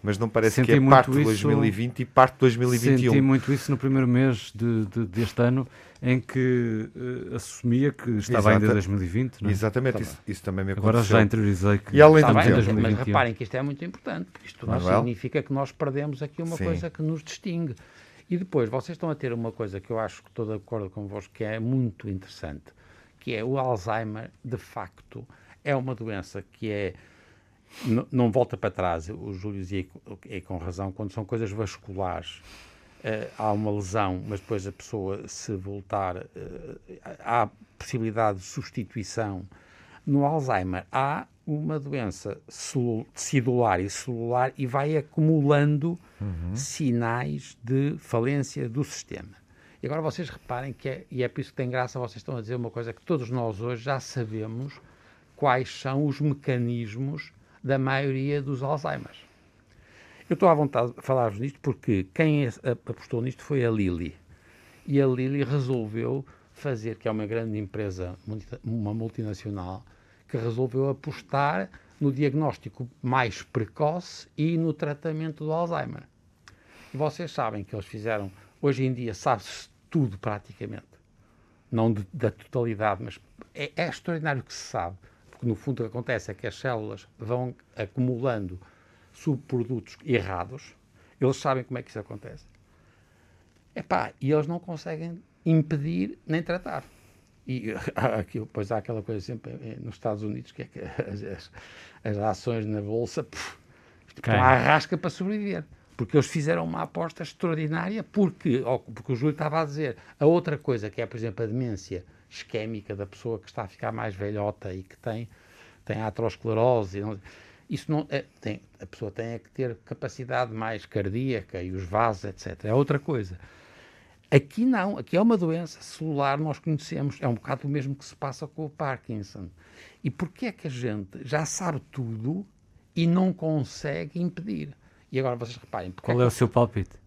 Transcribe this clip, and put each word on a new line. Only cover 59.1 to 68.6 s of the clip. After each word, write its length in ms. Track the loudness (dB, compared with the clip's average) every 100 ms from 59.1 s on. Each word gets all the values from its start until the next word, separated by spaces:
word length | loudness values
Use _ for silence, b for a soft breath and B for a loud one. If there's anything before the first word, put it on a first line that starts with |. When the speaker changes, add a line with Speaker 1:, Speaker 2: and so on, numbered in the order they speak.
| -18 -20 _ _ _ _ b b b b b -4
Speaker 3:
Eu 60 |
estou 160 | 4 6
à 60 | 6
vontade 360 | 4 2 0
de 80 | -4
falar-vos 360 | 0 2 2 0
nisto 200 | -6 -4
porque 460 | -4 -2 0 0 0 2
quem 280 | 4 4 0
es-, 140 | -2 -4
a-, 60 |
apostou 500 | -4 -6 -12 -6 -4
nisto 220 | -4 -6
foi 200 | -4 0
a 60 | 2
Lilly. 460 | 2 2 0 -6 -10 _ b b b b b 0
E 120 | 2
a 60 | 4
Lilly 380 | 2 0 -2
resolveu 840 | 0 0 0 -2 -2 -4 -2 -4 -6 b b
fazer, 440 | -10 -6 -4 -6 -6
que 100 | -4
é 40 |
uma 160 | -2 -2
grande 320 | -4 -2 -4
empresa, 560 | -6 -4 -4 -4 -8 -8 -10
multi-, 340 | -10 -10 -10